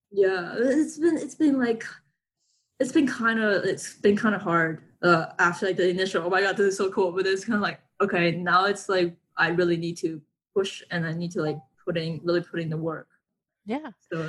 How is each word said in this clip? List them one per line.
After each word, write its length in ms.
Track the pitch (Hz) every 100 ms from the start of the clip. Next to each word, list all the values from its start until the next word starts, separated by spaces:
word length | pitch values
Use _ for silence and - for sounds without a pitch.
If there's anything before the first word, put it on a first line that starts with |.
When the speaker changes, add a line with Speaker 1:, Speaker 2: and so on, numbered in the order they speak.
| _
Speaker 1:
Yeah, 440 | 202 190 185 175 202
it's 400 | 262 277 294 294
been, 200 | 339 294
it's 180 | -
been, 240 | - 311 269
like, 240 | 240 226 - - _ _ _ _ _ _ _ -
it's 120 | -
been 140 | - 247
kinda, 540 | - 226 226 214 190
it's 300 | 190 - -
been 220 | - 214 208
kinda 220 | 220 190
hard, 420 | 185 170 160 156 - -
uh, 240 | 175 165 160 -
after, 280 | 175 170 190
like, 100 | 180
the 120 | 185
initial, 340 | 180 190 180
"Oh 60 | 175
my 120 | 185
God, 160 | 196 185
this 100 | 202
is 40 | 190
so 120 | 190
cool," 220 | 208 185
but 160 | 180 190
it's 180 | 190
kinda 140 | 208 208
like, 220 | 185 160 _ -
okay, 320 | 196 185 170
now 340 | 165 180 180
it's 220 | 196 196 -
like, 260 | 185 175 - _ -
I 120 | 165
really 280 | 170 175 165
need 200 | 170 170
to 240 | 165 160 - _ _
push 260 | 202 196 - -
and 160 | 175
I 60 | 165
need 180 | 165 170
to, 100 | 175
like, 160 | 151 147 - _
put 120 | - 170
in, 240 | 160 156
really 180 | 170 170
put 180 | 165 170
in 80 | 160
the 80 | 160
work. 300 | 160 147 - _ _ _ _ _
Speaker 2:
Yeah. 260 | 196 202 208 - -
Speaker 1:
So 100 | 165